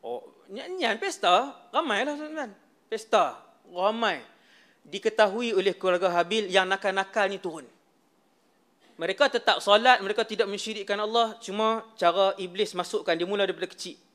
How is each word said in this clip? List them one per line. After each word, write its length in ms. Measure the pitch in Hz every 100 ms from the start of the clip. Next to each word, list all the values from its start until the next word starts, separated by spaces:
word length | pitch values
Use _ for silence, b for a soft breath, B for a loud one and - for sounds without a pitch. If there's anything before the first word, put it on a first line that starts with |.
Oh, 240 | 117 120 - _ _
nyanyian, 480 | 196 330 370 254 220
pesta, 560 | 392 - 185 180 269 - -
ramailah, 480 | 277 320 202 269 294
tuan-tuan. 340 | 302 311 254 196 _ _ _
Pesta, 520 | 220 - 220 151 113 - _ _
ramai. 560 | 180 190 226 226 156 113 _ b b b b -
Diketahui 680 | 180 220 214 214 208 240 202
oleh 160 | 190 180
keluarga 320 | 190 180 185
Habil 360 | 175 170 220 202
yang 160 | 185 185
nakal-nakal 640 | 196 208 190 190 - 196
ni 80 | 190
turun. 240 | 185 160 127 _ _ _ _ _ _ _ _ _ _ _ _ _
Mereka 360 | 170 190 277
tetap 280 | 240 226 202
solat, 400 | - 208 240 247 196
mereka 160 | 208 220
tidak 240 | 208 208
mensyirikkan 480 | 202 220 220 196 202
Allah, 400 | 214 233 226 214
cuma 400 | - 214 220 226 220 -
cara 360 | 175 175 196 190
Iblis 360 | 180 180 208 180
masukkan, 360 | 170 214 190
dia 120 | 165 175
mula 200 | 202 190
daripada 240 | 165 165
kecil. 280 | - 185 - _